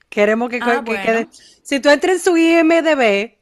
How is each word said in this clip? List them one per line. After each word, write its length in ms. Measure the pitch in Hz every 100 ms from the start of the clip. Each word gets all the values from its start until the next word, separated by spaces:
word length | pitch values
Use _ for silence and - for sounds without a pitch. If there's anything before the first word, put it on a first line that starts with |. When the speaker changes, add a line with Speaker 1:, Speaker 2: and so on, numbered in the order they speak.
| _
Speaker 1:
Queremos 400 | - 208 220 240
que, 100 | 240
Speaker 2:
Ah, 220 | 240 240
Speaker 1:
que 0 | 226
Speaker 2:
bueno. 160 | 208
Speaker 1:
quede. 260 | 196 226 170 - - _
Si 160 | - 277
tú 100 | 285
entras 260 | 285 359 370
en 60 |
su 160 | 381 330
I 160 | 330
M 280 | 339 320 330
D 140 | 320 294
B, 440 | 226 196 226 _